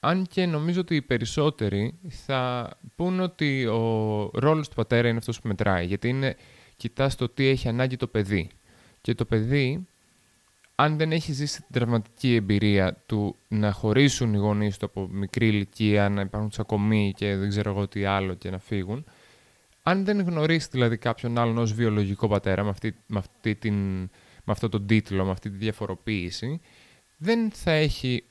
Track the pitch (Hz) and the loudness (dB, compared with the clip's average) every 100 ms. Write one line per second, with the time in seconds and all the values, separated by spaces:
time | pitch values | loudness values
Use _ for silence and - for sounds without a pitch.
0 | 143 185 185 - 180 156 156 180 175 160 | 0 0 0 0 0 0 0 -2 0 -2
1 | 131 120 117 - 151 147 107 101 110 165 | 0 -2 0 0 0 2 -2 0 -2 -6
2 | 180 - - 135 127 123 117 - - - | -14 -14 -4 -2 0 -2 -6 -12 -20 -4
3 | 175 185 185 - 147 135 120 113 113 113 | -2 0 -4 -2 -2 0 0 0 2 0
4 | 107 107 104 - 135 156 147 - 110 117 | 0 -2 -2 0 2 2 0 -4 2 2
5 | 117 117 - 117 113 98 101 92 87 98 | 2 0 -4 -6 -4 0 2 2 0 -2
6 | 120 127 135 - - - - _ 117 - | -2 0 -2 -4 -14 -20 -20 _ -10 -2
7 | 135 - 123 - 135 131 127 117 127 127 | -2 0 -4 2 2 2 0 0 0 -2
8 | 123 110 98 101 78 - _ - - _ | -2 0 2 0 -2 -10 _ -20 -20 _
9 | - 117 - 110 110 143 131 156 185 _ | -4 -2 0 0 2 2 0 -2 -8 _
10 | _ _ _ _ _ _ _ - 147 151 | _ _ _ _ _ _ _ 0 2 2
11 | 156 165 160 135 143 - - 123 120 117 | 0 0 -2 -4 -4 -6 -4 -2 2 0
12 | 104 _ 131 120 98 101 104 101 92 - | -2 _ 2 2 4 2 4 4 2 -2
13 | _ 110 104 - _ 107 104 98 110 107 | _ -2 -2 -6 _ 0 0 0 0 4
14 | 143 - 120 104 104 104 104 98 104 - | 4 4 0 2 2 2 0 -2 -8 -6
15 | 95 95 98 - 113 104 98 - 107 104 | -8 -6 -4 0 2 2 -2 0 2 4
16 | 101 101 95 104 107 - 110 107 104 107 | 2 0 -4 -4 -6 -6 -2 0 2 2
17 | 101 95 101 98 101 101 104 98 98 101 | 2 0 -2 0 0 0 -2 -2 -4 -2
18 | 98 98 95 92 90 92 - 104 92 117 | 0 0 0 -6 -8 -10 -6 -6 -4 -8
19 | 156 - - - _ _ _ _ - 185 | -10 -20 -20 -20 _ _ _ _ -2 0
20 | 196 208 180 165 156 165 - 131 120 117 | 0 0 0 0 2 2 0 0 2 2
21 | 123 117 120 120 120 113 117 107 117 104 | -2 -4 -2 0 0 2 0 0 0 2
22 | 98 98 110 101 95 95 104 98 113 - | 0 0 0 0 2 0 0 -4 -6 -8
23 | _ 107 92 _ 113 104 113 104 98 95 | _ -6 -6 _ -4 -2 -2 0 0 -2
24 | 92 _ _ - - 107 113 107 101 110 | -6 _ _ -16 -6 -2 -2 -2 2 2
25 | - 98 95 92 104 98 110 107 101 92 | 2 -2 0 -2 -6 -6 -6 -4 -6 -8
26 | - 107 87 - 113 165 _ - - _ | -4 -4 -4 -6 -6 -8 _ -20 -20 _
27 | _ _ 160 233 220 - - 156 151 131 | _ _ -2 0 0 -2 0 2 2 0
28 | 127 123 - | -2 -4 -6